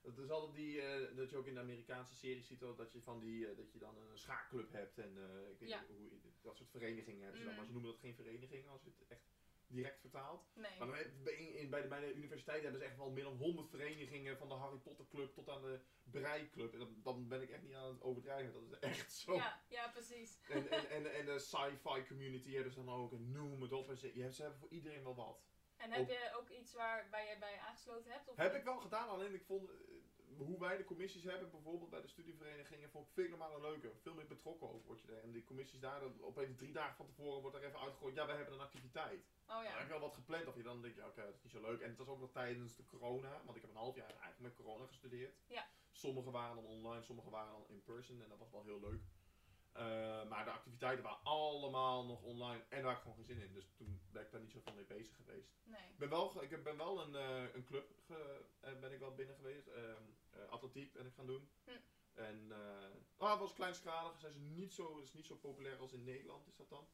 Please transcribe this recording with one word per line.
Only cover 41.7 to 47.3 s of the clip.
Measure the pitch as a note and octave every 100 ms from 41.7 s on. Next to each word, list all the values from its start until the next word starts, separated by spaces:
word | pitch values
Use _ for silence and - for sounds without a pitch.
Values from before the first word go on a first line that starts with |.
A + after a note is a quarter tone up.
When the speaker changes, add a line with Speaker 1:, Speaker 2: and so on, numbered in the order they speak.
| A#2+
Speaker 1:
En | A#2+
het | A#2
was | C3
ook | C3+
nog | B2+
tijdens | B2+ B2 B2 A#2+
de | -
corona, | - A2+ A#2+ B2+ C3+ D3
want | A2+
ik | A2
heb | A2
een | G#2+
half | A#2+
jaar | B2+ A2
eigenlijk | - - -
met | B2
corona | B2 A2+ A2
gestudeerd. | B2+ - C3 B2 C3 - -
Speaker 2:
Ja. | - - - -
Speaker 1:
Sommigen | - C#3+ C3 B2
waren | A#2+ A#2
dan | A#2
online, | A2 A2+ A2+ A#2
sommigen | A#2 A#2 G2+